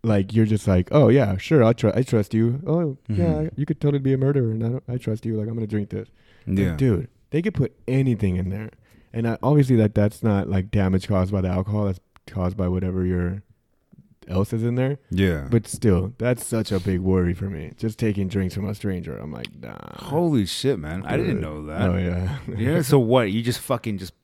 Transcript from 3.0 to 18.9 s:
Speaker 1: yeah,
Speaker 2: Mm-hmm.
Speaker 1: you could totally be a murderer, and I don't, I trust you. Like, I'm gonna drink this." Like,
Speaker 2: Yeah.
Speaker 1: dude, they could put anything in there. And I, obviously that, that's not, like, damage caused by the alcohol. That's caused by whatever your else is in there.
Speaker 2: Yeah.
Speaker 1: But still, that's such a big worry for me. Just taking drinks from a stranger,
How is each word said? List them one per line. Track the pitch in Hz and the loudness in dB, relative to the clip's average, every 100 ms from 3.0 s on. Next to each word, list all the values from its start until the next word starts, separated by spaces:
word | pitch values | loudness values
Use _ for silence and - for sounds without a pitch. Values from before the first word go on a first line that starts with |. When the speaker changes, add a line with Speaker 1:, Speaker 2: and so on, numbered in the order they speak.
| - | -6
Speaker 1:
yeah, | 104 - | 0 0
Speaker 2:
Mm-hmm. | 151 156 - | 0 -4 -4
Speaker 1:
you | 147 | -4
could | 156 | 0
totally | 147 143 | 0 0
be | 135 | 2
a | 135 | 2
murderer, | 131 143 117 | 2 2 0
and | 110 | -2
I | 113 | -4
don't, | 127 - | -4 -6
I | 123 | -6
trust | - 110 113 | -4 -4 -4
you. | 110 | -4
Like, | 107 | -4
I'm | |
gonna | 117 107 | -6 -4
drink | 104 101 | -4 -4
this." | 110 98 _ _ _ - | -8 -10 _ _ _ -4
Like, | 95 | 0
Speaker 2:
Yeah. | 95 78 | 0 2
Speaker 1:
dude, | 135 98 - _ _ | 2 2 -2 _ _
they | 151 | -4
could | 190 | -2
put | 175 135 _ - | -2 -4 _ -2
anything | 131 135 113 98 90 | 0 2 2 0 0
in | 92 | -4
there. | 95 110 _ _ _ _ | -6 -10 _ _ _ _
And | 113 117 | -4 -4
I, | 113 | 0
obviously | 127 151 131 120 | 2 4 6 4
that, | 107 | 4
that's | 104 104 - | 4 0 2
not, | 117 101 - | 0 0 0
like, | 95 92 | -2 0
damage | 107 95 95 - | 2 2 0 2
caused | 98 92 | 0 2
by | 101 | 0
the | 92 | 0
alcohol. | 90 95 104 101 | -2 -2 -2 -2
That's | 92 _ _ - | -4 _ _ -12
caused | - 90 92 | -4 -4 -2
by | 92 | -2
whatever | 90 92 92 | 0 -2 -2
your | 90 90 87 95 - _ _ _ _ - _ _ - | 0 0 -2 -4 -10 _ _ _ _ -20 _ _ -4
else | 92 101 | -2 -2
is | 113 | -2
in | 117 | -2
there. | 120 131 143 _ | 0 -2 -4 _
Speaker 2:
Yeah. | 90 95 80 67 | 0 2 2 0
Speaker 1:
But | 117 104 | 0 -2
still, | - 113 87 90 - | 0 2 2 0 -2
that's | 117 123 | -2 -2
such | - 117 107 | -2 -4 -2
a | 98 | -2
big | 92 90 | 0 0
worry | 92 92 87 | 2 2 2
for | 87 98 | -2 -6
me. | 85 80 - | -8 -12 -6
Just | 110 110 | -8 -2
taking | 117 101 95 | -2 -2 -2
drinks | 98 92 | -2 -2
from | 98 101 | -4 -6
a | |
stranger, | 104 104 | -6 -6